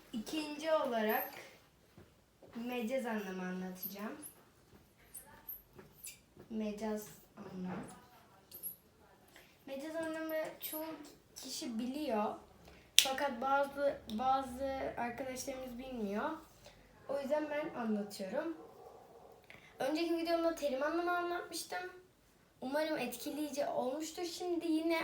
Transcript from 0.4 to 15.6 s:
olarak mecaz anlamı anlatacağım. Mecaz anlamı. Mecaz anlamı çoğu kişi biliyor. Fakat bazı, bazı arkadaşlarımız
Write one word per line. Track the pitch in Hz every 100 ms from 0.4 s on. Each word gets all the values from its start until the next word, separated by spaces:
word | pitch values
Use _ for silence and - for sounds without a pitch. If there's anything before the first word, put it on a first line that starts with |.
| 302 294 320
olarak | 311 269 233 214 - - - - - - - - - - - - - - 233
mecaz | 240 247 220 262 233
anlamı | 220 190 185
anlatacağım. | 185 185 185 185 - 196 220 302 294 - - - - - - - - - - - - - - - - - - - - - -
Mecaz | 220 214 202 220 214 - - - -
anlamı. | 196 185 180 - - - - - - - - - - - - - - - - - - - -
Mecaz | 269 311 320
anlamı | 320 320 320 320 311 -
çoğu | - 311 320 302 294 - - -
kişi | 262 - 285 220
biliyor. | 247 277 294 220 220 - - - - - - -
Fakat | 269 269 285 233
bazı, | 269 277 285 277 277 - -
bazı | 214 262 269 262 247 269 269 269 -
arkadaşlarımız | 240 226 262 254 - 262